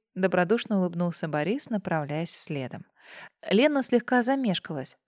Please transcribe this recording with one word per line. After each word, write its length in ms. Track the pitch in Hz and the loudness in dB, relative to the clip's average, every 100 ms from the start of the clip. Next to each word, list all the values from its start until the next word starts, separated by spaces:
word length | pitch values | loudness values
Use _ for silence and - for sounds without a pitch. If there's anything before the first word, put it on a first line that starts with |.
| _ 180 | _ -2
добродушно 640 | 190 180 175 233 - 202 | 2 2 2 2 0 0
улыбнулся 480 | 180 170 175 - 160 | 0 0 -2 -2 -4
Борис, 420 | 147 156 262 - | -2 0 -2 -2
направляясь 640 | 214 185 160 143 147 165 | -4 -2 -2 -2 -4 -4
следом. 540 | - - 147 127 - - _ - - - _ - | -8 -6 -6 -6 -10 -18 _ -20 -20 -20 _ 2
Лена 340 | 202 294 285 | 4 4 2
слегка 400 | 247 240 - 254 | 2 2 4 2
замешкалась, 760 | 233 269 247 165 - 151 139 - | 2 0 0 -2 -4 -8 -8 -12